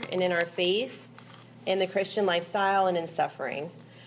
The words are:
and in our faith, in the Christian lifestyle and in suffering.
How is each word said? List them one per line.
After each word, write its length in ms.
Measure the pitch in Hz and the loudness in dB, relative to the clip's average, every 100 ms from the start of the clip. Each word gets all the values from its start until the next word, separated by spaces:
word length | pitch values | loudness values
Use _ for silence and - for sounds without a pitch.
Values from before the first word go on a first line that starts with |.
| 233 | -4
and 100 | 185 | 0
in 80 | 180 | 2
our 120 | 170 170 | 2 0
faith, 600 | - 180 202 254 - - - - - - - - | 0 2 2 -2 -8 -16 -20 -20 -20 -20 -10 -2
in 120 | 190 | 0
the 80 | 185 | 2
Christian 400 | 196 190 220 196 | 0 -2 0 2
lifestyle 600 | 175 170 208 196 196 185 | 2 0 0 4 4 4
and 100 | 175 | 2
in 100 | 165 | -2
suffering. 640 | 160 147 - 131 - 165 - - - | -2 -2 -2 -6 -6 -8 -12 -20 -20